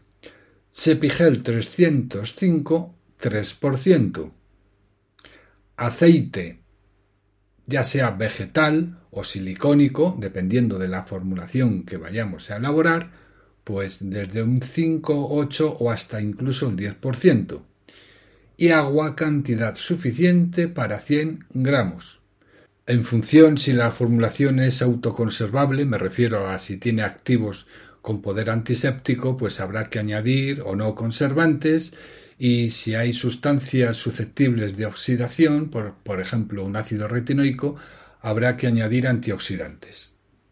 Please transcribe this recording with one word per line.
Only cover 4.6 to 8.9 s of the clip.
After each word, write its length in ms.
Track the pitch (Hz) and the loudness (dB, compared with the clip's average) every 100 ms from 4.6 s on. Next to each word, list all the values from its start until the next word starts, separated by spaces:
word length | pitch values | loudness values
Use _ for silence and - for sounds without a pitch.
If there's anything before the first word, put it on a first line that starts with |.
| _ _ _ _ _ _ - - _ _ _ - | _ _ _ _ _ _ -20 -20 _ _ _ -6
Aceite, 840 | 120 - 170 160 - 95 85 - _ _ _ _ _ _ _ _ _ _ - | -4 6 8 8 4 -6 -10 -14 _ _ _ _ _ _ _ _ _ _ -4
ya 180 | 135 | -2
sea 280 | 123 135 120 | 0 0 0
vegetal 880 | 95 110 - 101 156 151 156 175 | 0 -4 -4 -4 2 2 2 -2